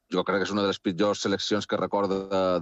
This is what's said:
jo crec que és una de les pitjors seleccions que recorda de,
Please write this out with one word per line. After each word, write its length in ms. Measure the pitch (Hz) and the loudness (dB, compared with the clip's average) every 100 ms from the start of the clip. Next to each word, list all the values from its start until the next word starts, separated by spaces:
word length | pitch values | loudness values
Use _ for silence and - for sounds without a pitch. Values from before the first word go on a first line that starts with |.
| - | -6
jo 140 | 90 | -2
crec 160 | 90 98 | 0 0
que 40 | 92 | 0
és 40 | 101 | 0
una 60 | |
de 60 | 101 | 0
les 80 | 95 | 0
pitjors 400 | 107 87 104 101 | -2 0 2 2
seleccions 480 | 104 95 - 104 - | 0 -2 0 -2 -2
que 80 | 101 | -2
recorda 460 | 95 101 98 95 95 | 0 0 0 -2 -2
de, 120 | 95 92 90 | 0 2 2